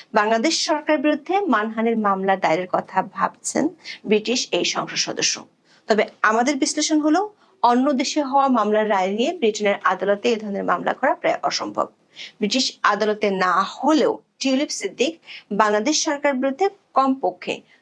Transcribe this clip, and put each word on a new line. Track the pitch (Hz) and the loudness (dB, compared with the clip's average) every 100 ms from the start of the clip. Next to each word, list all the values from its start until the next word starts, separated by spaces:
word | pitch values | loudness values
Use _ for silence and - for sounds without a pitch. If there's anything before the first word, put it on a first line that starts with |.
| - | -2
বাংলাদেশ | 214 214 226 311 330 - | 0 2 2 2 0 0
সরকার | 302 311 302 | -2 0 0
বিরুদ্ধে | 302 302 - 392 | 2 0 0 -2
মানহানির | 381 214 226 220 226 226 | 2 0 0 -2 0 2
মামলা | 202 190 196 190 | 0 0 0 2
দায়েরের | 180 165 180 | 2 0 0
কথা | - - 190 196 | -4 -2 -4 -4
ভাবছেন | 185 180 - - - 320 - - - 196 | -2 -4 -4 -6 -2 -2 -4 -18 -10 0
ব্রিটিশ | 214 220 247 - | 0 2 -4 -2
এই | 175 175 | -2 -2
সংসদ | - 160 - | -4 -6 -4
সদস্য। | - - - 107 - _ _ _ - | -4 -2 -2 -4 -10 _ _ _ -2
তবে | 214 - - | 0 0 -2
আমাদের | 208 220 247 277 | 0 2 0 0
বিশ্লেষণ | 294 302 302 302 | -2 -2 0 2
হলো, | 302 330 415 - _ _ | 4 2 0 -8 _ _
অন্য | 240 247 277 | 2 4 2
দেশে | 262 285 311 | 0 0 -2
হওয়া | 269 277 269 | 0 2 4
মামলার | 240 208 214 214 | 2 2 2 2
রায় | 196 190 | 0 0
নিয়ে | 208 277 | 0 -2
ব্রিটেনের | 359 226 214 202 202 | 0 0 0 0 0
আদালতে | - 185 190 202 240 | 0 0 0 0 0
এ | 214 | -2
ধরনের | 208 196 | -4 -4
মামলা | 185 180 180 | -2 -2 -2
করা | - 277 359 | 0 0 0
প্রায় | 156 - | -2 -2
অসম্ভব। | - - - - - _ _ - - - | -2 -4 -6 -6 -6 _ _ -20 -16 -4
ব্রিটিশ | 208 262 - - | -2 0 -2 -2
আদালতে | 196 202 214 208 208 | 0 0 0 0 0
না | 190 185 180 | 0 0 0
হলেও | 196 - 262 311 165 - _ - | -2 -2 2 2 2 -2 _ -6
টিউলিপ | 269 262 311 | -2 0 -2
সিদ্দিক | - 196 - 277 320 - - - | -6 -6 -2 -4 -4 -16 -18 -6
বাংলাদেশ | 208 214 208 233 302 | 0 2 2 0 0
সরকার | 320 285 285 | -2 -2 0
বিরুদ্ধে | 262 269 269 392 - _ | 0 -2 0 -2 -2 _
কমপক্ষে | 262 269 269 180 - - - - _ | 0 0 0 -2 -4 -8 -10 -12 _